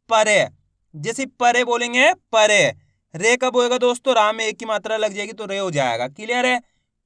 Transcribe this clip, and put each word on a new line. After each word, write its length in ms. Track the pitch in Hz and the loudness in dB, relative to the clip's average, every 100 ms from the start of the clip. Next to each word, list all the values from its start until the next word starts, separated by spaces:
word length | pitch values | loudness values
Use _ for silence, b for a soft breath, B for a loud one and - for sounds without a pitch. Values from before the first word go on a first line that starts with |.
| - | -2
परे, 400 | 226 214 202 120 - _ _ _ | 2 4 2 2 -4 _ _ _
जैसे 320 | 156 160 233 269 - | -14 -10 -6 -8 -2
परे 240 | 240 240 | 0 2
बोलेंगे 480 | 240 240 240 240 285 370 _ | 0 -2 -2 2 2 2 _
परे, 300 | 220 214 208 147 107 _ _ _ | 2 4 4 2 0 _ _ _
रे 220 | 160 208 247 | -4 0 0
कब 200 | 254 247 | 0 0
होएगा 220 | 240 247 | 0 0
दोस्तों? 360 | 247 247 269 | 0 -2 0
रा 180 | 240 214 | 2 2
में 120 | 220 | 0
एक 120 | 220 220 | -4 -6
ही 60 | 226 | -4
मात्रा 300 | 208 214 220 | -6 -4 -4
लग 160 | 214 | -4
जाएगी 200 | 196 202 | -4 -10
तो 140 | 202 208 | -10 -8
रे 120 | 196 | -6
हो 120 | 196 | -4
जाएगा। 380 | 147 131 117 123 | -2 -2 -2 -6
क्लियर 380 | 139 214 247 247 | -10 -6 -2 0
है? 120 | 247 - _ _ _ | -2 -6 _ _ _